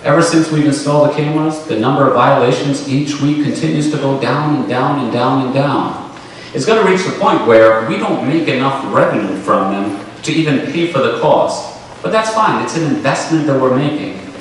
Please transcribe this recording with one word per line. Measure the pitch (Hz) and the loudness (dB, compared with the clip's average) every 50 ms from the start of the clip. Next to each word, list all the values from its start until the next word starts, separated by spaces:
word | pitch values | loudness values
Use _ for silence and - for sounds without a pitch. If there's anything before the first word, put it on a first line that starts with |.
| - | 2
Ever | 143 147 165 | 2 2 4
since | 160 - - 160 160 - | 2 4 4 2 2 2
we've | 156 151 147 151 | 2 2 2 2
installed | 135 - - 143 147 147 147 131 | 0 0 -2 0 2 4 4 2
the | - | 2
cameras, | 151 151 151 156 151 156 156 156 - - | 0 -2 0 0 0 0 -2 -2 -4 -6
the | - 110 107 | -4 -2 0
number | 110 127 143 143 139 135 | 0 0 2 2 2 4
of | 101 | 4
violations | - - - 185 - 165 165 147 - 147 143 135 - - 135 | 4 4 4 4 4 4 2 2 2 0 -2 -2 -2 -2 -2
each | 127 139 147 143 - - | 0 0 0 -2 -2 0
week | 139 147 147 151 147 | 0 0 2 2 0
continues | 127 120 - 156 160 151 147 147 151 | -2 -2 -2 -2 -2 0 0 0 0
to | 151 143 | -2 0
go | 139 135 135 - | 0 0 0 0
down | - 131 135 147 151 151 147 135 | 0 -2 -2 0 0 0 0 0
and | 117 - | 0 -2
down | 123 131 135 147 143 139 127 | -2 0 0 0 0 0 -2
and | 113 | -2
down | 113 120 123 123 135 135 131 | -2 0 0 2 2 0 0
and | 127 127 | 0 0
down. | 139 139 147 135 - - - - - - - - - - - - - - - - | 0 0 0 0 -2 -4 -4 -6 -10 -12 -14 -16 -18 -18 -18 -18 -18 -18 -10 -6
It's | 156 - | -4 0
gonna | 214 226 220 202 185 | 2 2 4 4 4
reach | 185 185 - | 2 2 0
the | 139 117 | -2 -4
point | - - 139 160 - - 117 | 0 0 0 2 2 2 4
where | 113 113 113 110 110 110 113 - | 6 8 8 6 6 4 0 -2
we | 190 202 | -2 -2
don't | - - 170 131 120 127 | -2 -2 -2 -2 -2 0
make | 151 170 147 - | 0 0 0 0
enough | 135 123 131 143 - - - 101 107 | -2 0 0 -2 -2 -4 -6 -2 2
revenue | 135 135 - - 113 104 95 92 - | 2 2 2 2 -2 -2 -2 -6 -6
from | - - - - - - 98 | -2 0 0 0 0 -2 -2
them | 98 101 104 - - - - - - | -2 -4 -4 -6 -8 -12 -14 -18 -10
to | - - | -6 -4
even | 147 160 156 151 139 127 - - | 0 0 2 2 0 0 -2 -2
pay | 143 170 170 - | -2 -2 -2 -2
for | - - | 0 0
the | 131 - - - | 0 0 -2 0
cost. | - 151 - - - - - - - - - - - - - - - | 2 2 4 4 2 0 -2 -6 -10 -12 -14 -16 -18 -18 -18 -8 -6
But | 156 | -2
that's | - 220 - - | 0 0 0 0
fine, | - 220 - - - - - | 0 0 0 0 0 -2 -4
it's | - - 160 | -4 -4 -2
an | 160 143 131 | -2 0 -2
investment | - - 143 135 - - - 160 160 147 147 | 0 0 -2 -2 -2 -2 -2 0 0 2 2
that | 135 131 | 0 2
we're | 131 131 127 | 2 2 2
making | 131 147 147 - - 95 92 92 - - - - - | 2 0 0 -2 -4 -6 -8 -10 -12 -14 -16 -18 -18